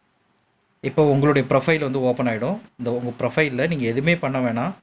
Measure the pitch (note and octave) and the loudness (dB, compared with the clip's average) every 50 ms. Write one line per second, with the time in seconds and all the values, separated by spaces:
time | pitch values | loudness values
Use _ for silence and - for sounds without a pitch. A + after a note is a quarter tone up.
0 | _ _ _ _ _ _ _ _ _ _ _ _ _ _ _ _ - C3+ - D#3+ | _ _ _ _ _ _ _ _ _ _ _ _ _ _ _ _ -8 -2 2 2
1 | D3+ D3 C3+ C#3 C#3+ D3 C#3 C#3 B2+ - C3+ C3+ C3 E3+ D#3+ D#3 D3 C3 C3 C#3 | 4 4 4 4 4 4 4 2 2 2 2 2 2 2 0 0 0 -2 -2 0
2 | B2+ B2+ B2 C#3 B2+ B2 A2+ G#2+ A#2 D3+ G3+ A3+ - - _ - A#2+ A#2 A#2+ A#2+ | 0 0 0 0 0 -2 -2 -2 -2 -4 -4 -6 -10 -14 _ -8 -6 -4 -4 -4
3 | B2 A#2+ A2+ - C3 A#2+ - D#3 D#3 C#3+ B2 B2 C#3+ E3+ E3 C#3 A#2+ A2+ A#2 C3+ | -4 -6 -4 -4 -4 -2 0 0 0 0 0 -2 -2 -2 -2 -2 -2 -2 -2 0
4 | D3 E3+ F3 E3+ D3+ C3 C3 C3 B2+ A#2+ A2+ A#2 C3+ F#3 G3+ - | 0 0 0 0 0 -2 -2 0 0 0 0 -2 -4 -4 -6 -10